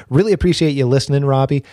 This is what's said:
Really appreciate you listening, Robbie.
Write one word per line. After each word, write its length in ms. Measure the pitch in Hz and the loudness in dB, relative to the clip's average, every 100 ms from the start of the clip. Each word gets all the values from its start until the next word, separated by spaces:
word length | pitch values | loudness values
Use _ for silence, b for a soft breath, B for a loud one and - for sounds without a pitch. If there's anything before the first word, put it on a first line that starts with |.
| B | B
Really 240 | 131 214 | 0 0
appreciate 380 | 185 180 - 156 | 0 0 0 0
you 160 | 139 | 0
listening, 400 | 123 135 - 139 | 0 0 0 -2
Robbie. 400 | 139 135 135 143 B | 0 0 0 -2 B